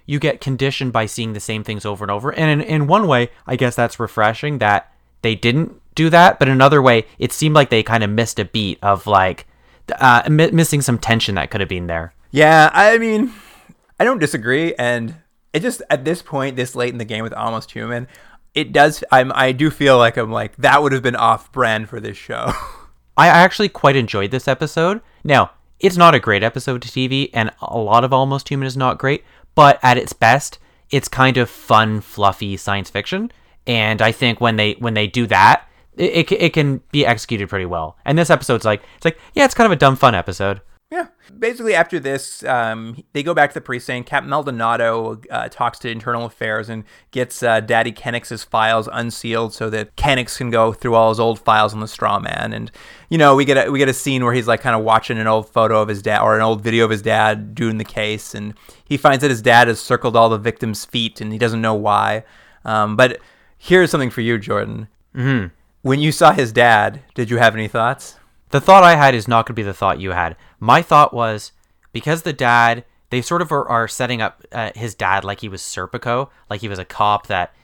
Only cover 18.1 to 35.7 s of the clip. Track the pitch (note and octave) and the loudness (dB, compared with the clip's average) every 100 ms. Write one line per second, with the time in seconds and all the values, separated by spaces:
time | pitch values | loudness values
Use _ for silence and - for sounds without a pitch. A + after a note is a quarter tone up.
18.1 | - - _ _ D3 D3 D3 D3+ D3 - | -18 -20 _ _ -6 0 4 4 2 2
19.1 | C3 C3 - C3 B2+ D#3 - C#3+ B2+ A#2 | 4 4 0 0 0 -2 2 4 6 4
20.1 | B2 A2 A2+ A2 - C3+ C#3+ D3 C3 B2 | 0 -4 -6 -8 -2 2 4 2 0 -2
21.1 | A#2 A2+ A2 - C3 A#2+ A2 A2 A#2 G#2+ | 0 0 0 -4 -4 -2 -2 -6 -12 -12
22.1 | G2+ - A#2 A#2+ - - - - _ _ | -14 -12 -8 -6 -8 -10 -18 -20 _ _
23.1 | - E3 E3+ F3+ - G#3 - C#3+ C3+ A2 | 4 6 6 4 2 -4 0 2 2 0
24.1 | G#2 G2 B2+ C#3 C3 D#3 - E3+ G#3+ - | -4 -4 -4 -4 -4 -4 -2 -2 -2 -10
25.1 | _ D3 C3+ F#2 - _ _ - F3+ E3+ | _ 2 2 2 -4 _ _ 0 6 6
26.1 | C3+ A2+ G2+ A2 B2+ - B2 - - C3 | 6 2 0 -2 -4 -6 -8 -8 -6 -4
27.1 | C3+ C#3 A#2 A2 - - A#2 G#2 A2+ B2+ | -4 -4 -2 -4 -6 -8 -6 2 2 2
28.1 | C3 C3+ C3+ - C#3 C3 B2+ B2+ - C3+ | 0 0 -4 -6 -6 -6 -4 -2 -2 -4
29.1 | D3 - _ _ - C#3+ - B2+ B2 - | -4 -8 _ _ 6 6 6 4 2 -2
30.1 | - A#2 C3+ - - _ _ _ C#3 - | 0 2 2 0 -14 _ _ _ -6 -2
31.1 | - C3 B2+ A#2+ - - A2 A2 G#2+ - | 2 2 2 -2 -6 2 2 4 -2 -8
32.1 | - G2+ F#2+ G#2 F#2+ - G2+ F#2 G2+ - | -2 0 0 -6 -8 -6 -6 -6 -10 -6
33.1 | F#3+ A#3 - _ _ - A#2 A2 G#2+ A2+ | -8 -8 -12 _ _ -4 0 0 2 0
34.1 | A2 B2 A2+ A#2+ G#2+ G#2+ - A#2 A2 G#2 | 0 -2 0 0 0 -2 -2 -4 -4 -2
35.1 | B2 A2+ G2 G#2+ C3 - | -2 0 4 6 4 -2